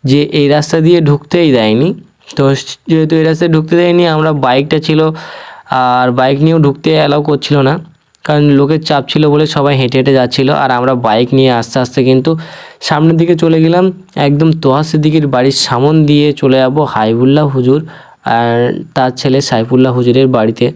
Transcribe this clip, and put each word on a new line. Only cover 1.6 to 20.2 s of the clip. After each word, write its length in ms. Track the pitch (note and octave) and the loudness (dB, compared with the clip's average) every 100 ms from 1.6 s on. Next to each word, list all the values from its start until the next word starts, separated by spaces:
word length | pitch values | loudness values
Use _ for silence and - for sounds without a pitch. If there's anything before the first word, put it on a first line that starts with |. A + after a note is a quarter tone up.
| G#2+ A2 E3 - - _ - - | 2 0 -2 -4 -14 _ -10 -2
তো 60 | C#3 C3+ - - - | 0 0 -6 -16 -2
যেহেতু 240 | D#3+ D#3 D#3+ | 0 2 0
এই 60 | D#3+ | 0
রাস্তায় 220 | D#3+ F3 D#3+ | 0 0 0
ঢুকতে 200 | D#3 E3+ | 0 0
দেয়নি, 220 | F3 F3 F3 D#3 | 2 2 2 0
আমরা 160 | D#3 D3+ C3 | 0 0 0
বাইকটা 320 | C3 D3+ D#3 D3+ | 0 0 -2 0
ছিল 120 | D#3 D#3 D#3 - - - - - C3 | 0 0 -4 -14 -18 -20 -20 -6 -2
আর 240 | B2+ B2+ B2+ B2 | 0 0 0 0
বাইক 180 | B2+ C#3 D#3 | 0 2 2
নিয়েও 140 | E3 C#3+ | 2 2
ঢুকতে 240 | C#3 D#3 D#3 | 0 -2 0
অ্যালাউ 220 | D3 D3 D3+ | 0 0 -2
করছিল 280 | D3 - D3 C3+ | -4 0 0 0
না, 60 | E3+ D#3+ _ _ _ - | -2 -8 _ _ _ -2
কারণ 180 | D3+ D3 C#3 | 2 4 2
লোকের 220 | C#3 D#3 D#3+ | 2 0 0
চাপ 140 | D3 C#3 | -4 -2
ছিল 120 | D#3 D3+ | -2 0
বলে 120 | D3 D3+ D3+ | 2 0 0
সবাই 180 | C#3 C3+ | 0 0
হেঁটে 160 | B2 C3+ | 0 0
হেঁটে 140 | C3 C3+ | 2 2
যাচ্ছিল। 300 | B2 C3+ C3+ D3+ | 0 0 0 0
আর 60 | C3+ B2 | 0 0
আমরা 160 | B2+ B2+ A#2 | 0 -2 0
বাইক 200 | A2 B2 C3+ | 0 0 2
নিয়ে 140 | C3 A#2+ | 2 0
আস্তে 180 | A#2 C3+ | -2 -4
আস্তে 160 | B2+ - B2+ | -4 -2 0
কিন্তু 220 | C3 C#3+ D#3+ D#3+ - - - - | 2 0 -4 -6 -18 -20 -14 -4
সামনের 300 | D3+ D#3+ E3 | 0 2 2
দিকে 140 | E3+ E3+ | 0 0
চলে 140 | E3 D#3+ D#3+ | 2 2 2
গেলাম, 200 | F3 F#3+ F#3 - - C#3+ | 2 0 -4 -12 -4 -2
একদম 220 | C#3+ D#3+ D#3+ | 2 0 0
তোহা 180 | C#3 C3+ D#3 | 0 0 0
সিদ্দিকীর 380 | D#3 D3+ D#3 C#3+ C3 | 0 0 0 0 0
বাড়ির 220 | C3 C3+ - | 0 -2 -4
সামন 300 | A#2+ C#3 D#3+ D3 | 0 2 2 2
দিয়ে 180 | D3 D3 C#3+ | 2 0 0
চলে 160 | C3 C3 | 0 2
যাবো 180 | C3 C#3+ C#3+ | 2 0 -2
হাইবুল্লাহ 520 | A2 A2 A#2 C3 C#3+ D3 C3+ | -2 -2 0 2 2 0 0
হুজুর 240 | B2 C#3+ D#3+ - - - - A#2 | 0 0 -2 -18 -20 -12 -4 -2
আর 220 | A#2 A#2 B2 - - - | 0 0 -2 -4 -6 -4
তার 160 | B2+ B2 | -2 -2
ছেলে 200 | C#3 C3 C#3 | -2 -2 0
সাইফুল্লাহ 420 | A#2 A2+ B2+ C3 B2 | -4 0 2 2 0
হুজুরের 300 | B2 B2 | 0 2